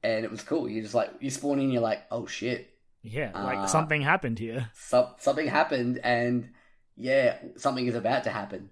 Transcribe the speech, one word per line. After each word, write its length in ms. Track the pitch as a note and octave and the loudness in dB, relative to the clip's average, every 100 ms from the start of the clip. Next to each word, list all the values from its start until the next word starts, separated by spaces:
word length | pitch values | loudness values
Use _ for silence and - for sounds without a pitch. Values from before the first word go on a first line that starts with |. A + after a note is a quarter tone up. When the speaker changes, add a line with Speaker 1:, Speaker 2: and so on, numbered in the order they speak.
Speaker 1:
And 200 | - A2 | 0 0
it 80 | A2+ | -2
was 100 | A#2 | -8
cool. 260 | - D#3+ C3 | -2 -2 -2
You 120 | G#2+ | -4
just, 120 | G#2+ A2+ | -2 0
like, 160 | - - | 0 -4
you 100 | C#3 | -8
spawn 300 | C3 C#3+ C#3 | -4 0 2
in, 120 | C3+ | 2
you're 100 | B2 | 2
like, 220 | A2+ G#2+ - | 2 0 -4
"Oh, 140 | A#2 G#2 | -8 -6
shit." 440 | - A2+ A#2+ - _ _ _ | -6 -4 -4 -8 _ _ _
Speaker 2:
Yeah, 300 | A2+ A#2 C3+ | -10 -6 -6
like, 240 | F#2+ G2+ - | -4 -4 -2
Speaker 1:
Uh, 80 | G2 | 2
Speaker 2:
something 340 | D#3+ D#3+ D3+ | 2 2 0
happened 380 | C#3 F#3 C3 A2+ | 2 2 2 -4
here. 300 | A2+ A#2 A#2 | -4 -6 -6
Speaker 1:
some-, 400 | - - B2 B2 - | -10 2 4 4 0
something 280 | - C#3+ D3+ | 0 0 2
happened, 520 | D3 D#3+ C#3 A#2+ B2 | 2 2 2 0 0
and, 460 | A#2+ A#2+ A#2+ B2 A#2+ - _ _ _ - | 2 2 4 0 -2 -16 _ _ _ -10
yeah, 420 | B2 C3+ B2 - - - | 2 4 4 2 -8 -4
something 280 | C#3+ B2+ B2 | -2 0 0
is 80 | A#2 | 0
about 280 | G#2+ C3 A2+ | 2 0 0
to 40 | |
happen. 400 | G#2+ G2+ F#2+ G2 | -4 -6 -10 -14